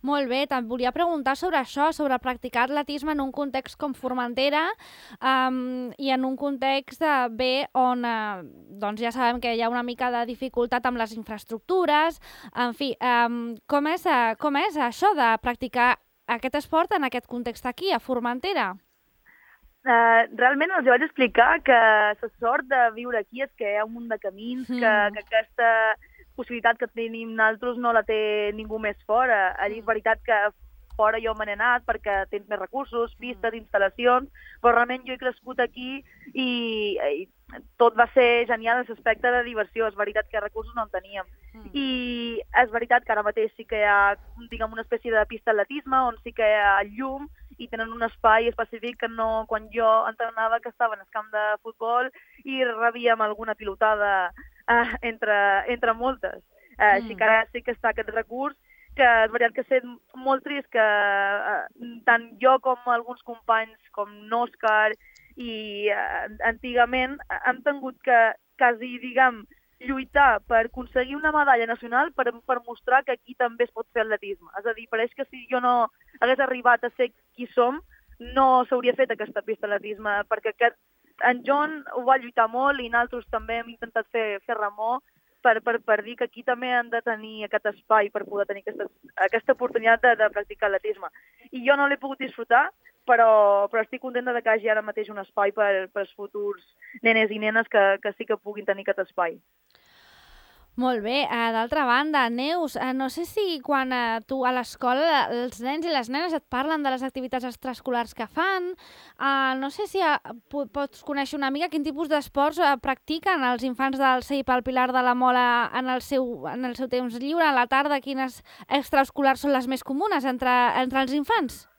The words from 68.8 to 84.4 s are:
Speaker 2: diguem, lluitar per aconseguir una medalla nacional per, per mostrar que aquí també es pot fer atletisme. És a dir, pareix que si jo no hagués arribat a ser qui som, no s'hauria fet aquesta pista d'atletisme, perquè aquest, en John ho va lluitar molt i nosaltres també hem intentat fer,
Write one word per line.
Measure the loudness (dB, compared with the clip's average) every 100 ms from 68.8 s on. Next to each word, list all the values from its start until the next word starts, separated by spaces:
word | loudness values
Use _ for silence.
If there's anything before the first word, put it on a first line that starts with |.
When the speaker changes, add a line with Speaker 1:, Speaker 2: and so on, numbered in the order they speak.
| -6 -10
Speaker 2:
diguem, | -4 2 2 2 -16 _ _ _
lluitar | -6 -6 -2 4 6 4 2
per | 2 2
aconseguir | -4 -6 -4 -4 -2
una | 0
medalla | 2 4 4 2
nacional | -4 -2 -2 -2
per, | -2 -4 -4 -4
per | -4
mostrar | -4 -10 2 2
que | 2
aquí | -6 _
també | -4 -4 -2
es | -4
pot | -4 -6
fer | -2
atletisme. | -2 -2 -4 -12 -12 -8
És | -6
a |
dir, | -6 -6
pareix | -4 -4
que | -4 -12
si | -12 -6
jo | -2
no | 2 2 0 _ _ -2
hagués | 0 2
arribat | 0 2 4 4
a | 2
ser | -2 -2 _ _
qui | -14 -4
som, | 2 2 0 -12 _ _ -20
no | -4 2 4 4 4
s'hauria | 0 0
fet | 2 0
aquesta | 0 -6 -8
pista | -6 -6 -4
d'atletisme, | -4 -6 -8 -4 -4 -2
perquè | -4 -4
aquest, | 2 0 0 _ _ _ -2
en | 0 0
John | 0 0 0 -4 -8 -4
ho |
va | 2 2
lluitar | 2 0 2
molt | 2 0 0
i | -2
nosaltres | -2 -2 -6 -6
també | -8 -4 -8
hem | -8
intentat | -14 -6 -6 -4
fer, | -4 -2 -6